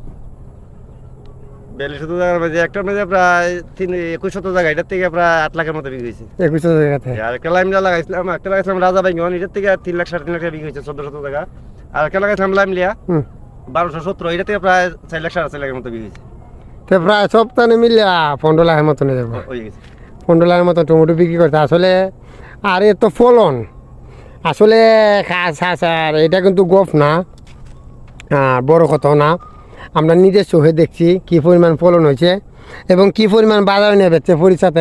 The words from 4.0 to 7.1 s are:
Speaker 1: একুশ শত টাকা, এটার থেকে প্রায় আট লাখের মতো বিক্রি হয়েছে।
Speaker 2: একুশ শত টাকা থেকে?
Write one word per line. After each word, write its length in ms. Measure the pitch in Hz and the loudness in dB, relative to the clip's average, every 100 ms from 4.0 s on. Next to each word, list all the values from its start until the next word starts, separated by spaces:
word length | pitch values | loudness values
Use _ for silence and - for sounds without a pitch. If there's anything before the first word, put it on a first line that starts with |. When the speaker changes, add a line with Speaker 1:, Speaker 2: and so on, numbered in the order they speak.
| 165 160 | -6 -6
Speaker 1:
একুশ 160 | 190 190 | -8 -8
শত 100 | 190 180 | -6 -2
টাকা, 100 | 165 | -2
এটার 140 | 151 170 | -2 -4
থেকে 140 | 190 180 170 | -4 -4 -2
প্রায় 200 | 170 165 156 | 0 0 -2
আট 80 | 165 | -4
লাখের 180 | 156 156 | -6 -8
মতো 100 | 139 | -10
বিক্রি 140 | 131 120 | -10 -12
হয়েছে। 180 | 101 110 - 170 | -14 -14 -4 -2
Speaker 2:
একুশ 140 | 156 | 0
শত 100 | 170 160 | 0 0
টাকা 160 | 147 143 | 0 -2
থেকে? 140 | 127 | -6